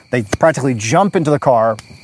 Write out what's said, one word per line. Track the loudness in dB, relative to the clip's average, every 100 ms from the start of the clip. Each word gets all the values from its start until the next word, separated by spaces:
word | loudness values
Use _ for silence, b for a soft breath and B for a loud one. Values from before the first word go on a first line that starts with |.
| _
They | -6
practically | -4 0 0 0 -2
jump | -4 -2 0 0 0
into | 0
the | 0
car, | 2 2 2 -2 -10 -14